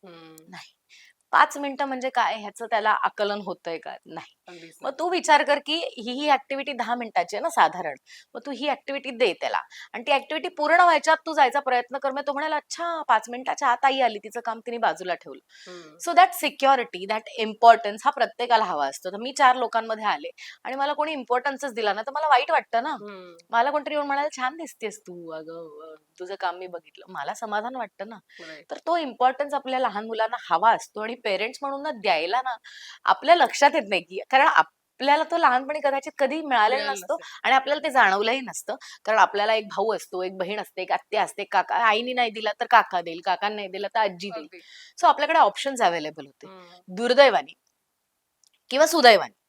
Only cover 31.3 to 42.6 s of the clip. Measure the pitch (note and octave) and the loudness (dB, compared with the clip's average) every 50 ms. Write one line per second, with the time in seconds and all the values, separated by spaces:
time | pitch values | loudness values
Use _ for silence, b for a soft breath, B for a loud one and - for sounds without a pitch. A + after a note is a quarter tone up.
31.3 | G3 F#3 G#3 A#3+ B3+ - C#4+ C#4 C#4 C#4 C#4+ D#4 D4 A3+ G3 G#3 F3 D#3 D#3+ F3 | -2 -2 -2 -4 -6 -8 -8 -8 -8 -8 -8 -8 -10 -4 0 0 0 0 0 0
32.3 | G3+ B3+ B3+ C4 A#3+ - B B B B B B B B _ - F#3+ - - C#4 | -2 -2 -2 -4 -8 -8 B B B B B B B B _ 0 0 0 6 4
33.3 | E4+ F4 - - - - C#4+ D4 D4 D#4+ A#3 G3 G#3 F3 E3+ _ F#3 F#3+ - _ | 6 6 6 2 2 4 2 4 4 2 -2 0 -2 -4 -4 _ -12 -12 -6 _
34.3 | - C4 C#4+ D#4+ - - D#3+ _ _ _ _ _ _ _ B3+ C#4 C#4+ D4+ D#4+ D#4 | 4 4 4 6 6 4 2 _ _ _ _ _ _ _ 2 2 2 2 2 -2
35.3 | E4+ E4+ E4 C#4+ B3 B3+ C4+ C4 D4+ D4+ D4 C#4 C4+ C#4 C4+ D#4 - - C#4+ B3 | -2 2 2 2 2 2 -2 -4 -8 -2 0 0 0 0 -6 -8 -2 -2 -2 0
36.3 | C#4+ D#4+ D#4 C#4+ C4 A#3 G#3 A3 B3+ C4+ C#4+ C#4 C4+ - F#3 - D4 E4+ B B | 0 -4 -4 0 2 4 4 4 2 0 -2 -4 -6 -6 -6 -6 -6 -8 B B
37.3 | B B - G#3+ B3+ C4+ C4 C4+ D4 D4+ C#4+ D#4 B3+ C4 A3+ G3 F#3+ G3+ G#3 A3+ | B B 0 4 4 4 4 2 -4 -2 -2 0 4 4 6 6 4 2 0 0
38.3 | A#3+ C4+ C4+ G#3+ E3+ - - - A3 C#4 B B B B _ - G#3+ A3 F#3+ F3 | -2 -2 -4 -8 -12 -12 -8 -8 -10 -10 B B B B _ 0 4 4 4 4
39.3 | - G3+ G3+ A3 A3 A3 G#3+ G3+ E3+ F#3+ G3+ A3+ G#3 E3+ - - - F3+ F#3 F#3 | 4 -2 0 2 0 0 -2 -4 -4 -4 -2 -2 -2 -4 -6 -8 -8 -6 -6 -6
40.3 | F#3+ F#3+ F#3 F3 G#3 G#3+ F#3 - _ - F#3 F3+ F3 - _ _ - G#3 F#3 D#3+ | -6 -6 -6 -6 -6 -8 -8 -10 _ -10 -4 -4 -4 -4 _ _ -2 -2 -2 -2
41.3 | - - G3+ _ - G3 F3+ - G#3 - A#3 A3 G#3 G#3+ A#3+ B3 B3+ B3 A#3+ A#3 | -4 -12 -10 _ 0 -2 0 0 -2 0 2 2 2 2 -2 -4 -2 -2 -2 -2
42.3 | G#3 A3 G#3+ G#3+ G#3 _ | -4 -6 -6 -6 -4 _